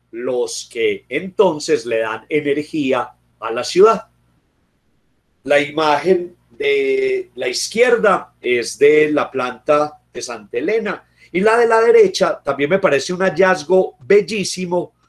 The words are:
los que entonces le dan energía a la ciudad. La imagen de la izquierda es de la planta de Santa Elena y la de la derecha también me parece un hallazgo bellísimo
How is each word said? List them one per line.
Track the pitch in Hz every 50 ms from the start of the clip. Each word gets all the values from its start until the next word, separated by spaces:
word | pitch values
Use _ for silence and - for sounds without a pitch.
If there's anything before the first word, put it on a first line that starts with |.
| _ _
los | - 117 123 127 127 123 120 113 - - - -
que | - 120 113 107 101 98 _
entonces | _ 127 151 180 196 - - 202 180 156 151 - - 156 - -
le | 120 117 113
dan | 113 110 110 110 - _
energía | 156 147 143 143 139 151 147 - - 156 139 131 127 123 120 - _ _ _ _ _ _
a | 110 113
la | 113 123 123
ciudad. | - - 175 196 226 220 185 - _ _ _ _ _ _ _ _ _ _ _ _ _ _ _ _ _ _ _ _ _ _ _ _ _ _ _ _
La | 135 143 147
imagen | 147 147 147 156 156 151 147 143 - 180 185 175 175 175 - _ _ _
de | _ _ 143 143 139 139 135 135 135 131 131 131 131 123 117 - _
la | 123 127
izquierda | 127 120 - - - - 226 240 254 240 220 190 208 180 - - _ _ _
es | - 123 123 120 113 - - -
de | 143 147 151 151 151 147
la | 151 143 120 -
planta | - 131 123 127 117 - _ - 147 147 147 147 - _ _ _
de | _ 120
Santa | 120 - 117 110 104 101 -
Elena | 120 143 180 214 226 202 202 170 - _ _ _ _ _ _
y | - 180
la | 196 214 226
de | 240 233
la | 226 226 226
derecha | 226 233 226 233 214 185 185 - 185 165 147 -
también | _ 147 139 131 143 143
me | 185 190
parece | 190 165 143 139 - - 180
un | 175
hallazgo | 190 190 160 156 190 185 185 147 147 147 185 185 185 - - _
bellísimo | - 120 196 208 202 156 220 208 180 - - 180 185 175 175 180 156 - _ _ _